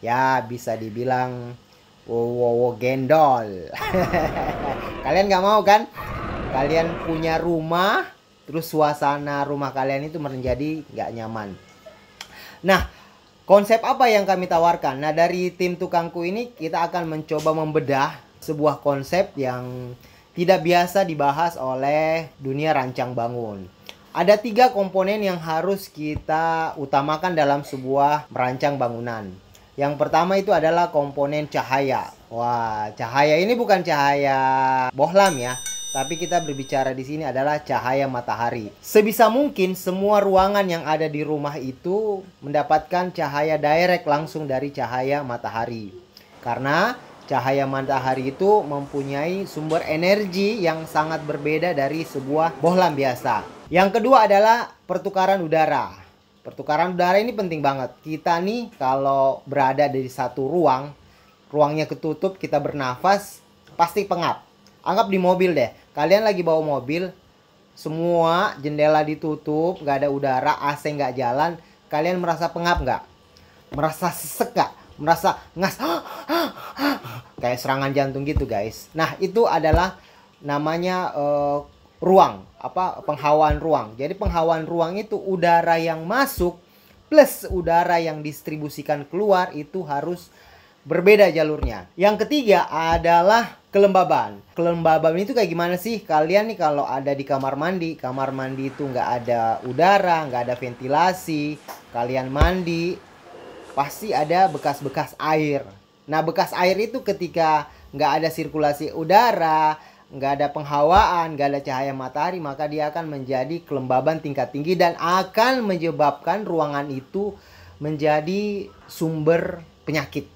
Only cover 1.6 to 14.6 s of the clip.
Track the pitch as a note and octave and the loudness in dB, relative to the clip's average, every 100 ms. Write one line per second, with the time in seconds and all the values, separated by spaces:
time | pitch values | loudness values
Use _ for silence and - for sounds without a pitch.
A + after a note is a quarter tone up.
1.6 | _ _ _ _ - A#2 A#2+ B2 A#2+ A#2 | _ _ _ _ -6 -2 -2 0 2 4
2.6 | B2 A2+ B2 C3 C3 D#3 D3+ B2+ A2 F#2+ | 2 2 -2 0 2 6 6 4 -2 -8
3.6 | D#2+ - - F#3 F3 F3 D#3 E3+ D3 D3 | -10 -8 -4 -2 0 0 -2 -2 -6 -4
4.6 | D3 C#3 - - C3 D#3+ G3+ F#3+ G3 G#3+ | -6 -6 -8 -8 0 2 4 4 4 4
5.6 | F#3 G#3 A3+ - - - - - - C3 | 6 4 4 -12 -12 -10 -8 -8 -6 -2
6.6 | C#3+ D#3+ E3 E3 D#3+ D#3+ D#3+ D#3+ E3 E3+ | 0 2 0 -4 -4 -4 -2 -2 0 -2
7.6 | D#3+ E3+ F#3+ B3+ F#4 - _ _ - D3+ | 0 0 2 0 -2 -12 _ _ -10 -8
8.6 | D#3+ D#3 D3 D3 C#3+ C#3+ D3 C#3+ C#3 C#3+ | -4 2 2 2 -2 -2 -4 -4 -2 -2
9.6 | C3+ C3 C3 C#3 D3+ E3 D3 C3 B2+ B2 | -4 -2 -2 -2 -4 -8 -8 -6 -4 -2
10.6 | D3+ D#3 C#3+ A2+ F#2+ A2+ A2+ A2+ G#2 F2+ | -2 -6 -10 -8 -8 -8 -8 -8 -10 -12
11.6 | - - - - - _ - - - - | -18 -20 -20 -20 -20 _ -20 -20 -20 -8
12.6 | E3+ F#3+ - - - _ _ _ - G3 | 0 2 0 -8 -20 _ _ _ 4 4
13.6 | G3+ A3+ A3 C4 B3 G#3+ G3 F#3 F3+ E3+ | 6 2 2 2 4 4 2 -2 0 2